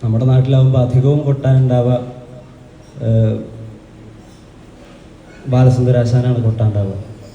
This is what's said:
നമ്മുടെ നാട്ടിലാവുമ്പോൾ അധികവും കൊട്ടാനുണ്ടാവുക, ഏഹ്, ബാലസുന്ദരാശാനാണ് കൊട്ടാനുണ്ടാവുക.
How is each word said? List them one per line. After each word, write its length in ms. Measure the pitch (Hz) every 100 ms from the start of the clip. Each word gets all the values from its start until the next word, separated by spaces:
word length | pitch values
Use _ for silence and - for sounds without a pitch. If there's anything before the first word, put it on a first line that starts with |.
നമ്മുടെ 240 | 117 113 127
നാട്ടിലാവുമ്പോൾ 480 | 131 131 131 131 127 123
അധികവും 340 | 131 139 151 139
കൊട്ടാനുണ്ടാവുക, 680 | 135 131 131 127 123 123 123 - - - - - - - - - - 113
ഏഹ്, 280 | 113 110 110 110 - - 110 - - - - - - - - - - - - - - - - 131
ബാലസുന്ദരാശാനാണ് 880 | 127 127 123 123 123 117 127 123 113 110
കൊട്ടാനുണ്ടാവുക. 520 | 110 107 101 95 95 - - -